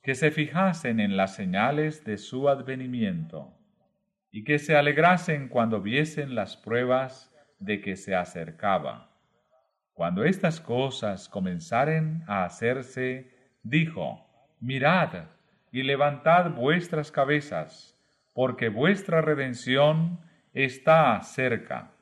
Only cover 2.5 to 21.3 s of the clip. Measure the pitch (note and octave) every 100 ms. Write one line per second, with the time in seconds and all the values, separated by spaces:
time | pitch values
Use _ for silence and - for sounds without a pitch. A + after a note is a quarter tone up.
2.5 | C3+ B2 C3 B2+ B2 G#2+ F2 D#2+ D#2 C#2
3.5 | _ _ _ _ _ _ _ _ G#2+ G#2+
4.5 | D3 D3 D3+ C#3+ C#3+ E3+ F3+ E3+ D3+ C3
5.5 | B2 A2+ A2 G2 B2+ D3+ D#3 C#3 A#2+ G2
6.5 | - - A#2 B2 B2+ C3 - - _ _
7.5 | _ G2 G#2 G2+ F#2 - F#2 F2 F2 E2
8.5 | D#2+ G#2 F#2 C#2 A1 - _ _ _ _
9.5 | _ _ _ _ - E2+ F2+ C#3 F#3+ E3+
10.5 | D#3+ - A#2+ C3+ B2+ G#2+ F#2+ - G#2 F#2
11.5 | F2 E2 A#2 C#3+ D#3+ D#3+ D#3+ - G2+ F2+
12.5 | - A#2 B2+ B2+ - B2+ B2+ C3 _ _
13.5 | _ A2 D3 D#3+ - D2+ A1 _ _ _
14.5 | _ A#2+ C3+ C#3 F3+ D3+ F2+ D#2+ _ _
15.5 | _ _ B2 C3 C3+ C#3+ C#3 D#3+ F3 F3
16.5 | C3 B2+ E3+ E3+ D#3 D3 - C#3 D3 C#3+
17.5 | E2+ D#2 - - _ _ _ _ - B2+
18.5 | A#2 A2+ G#2+ D#3 G3+ - E3 D#3 C#3+ C3+
19.5 | B2 B2+ C3 D3 D#3+ E3 F3 - _ _
20.5 | C3+ C3+ B2+ - D#3+ C#3+ G#2 -